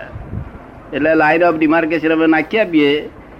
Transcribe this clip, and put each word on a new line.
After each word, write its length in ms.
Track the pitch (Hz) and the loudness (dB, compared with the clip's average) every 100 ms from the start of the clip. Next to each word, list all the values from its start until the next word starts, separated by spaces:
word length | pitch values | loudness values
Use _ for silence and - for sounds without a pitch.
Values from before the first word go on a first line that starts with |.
| 120 - - - - - - - - | -8 -16 -12 -12 -12 -16 -20 -20 -10
એટલે 180 | 135 151 | -4 0
line 320 | 160 151 165 175 | 2 2 4 2
of 120 | 160 | 2
demarcation 460 | 156 165 160 165 156 | 2 2 0 -2 0
અમે 200 | 160 160 | 2 2
નાખી 320 | 160 151 220 | 2 0 -2
આપીએ, 500 | 196 160 143 147 - - - - | 0 2 2 0 -4 -14 -20 -20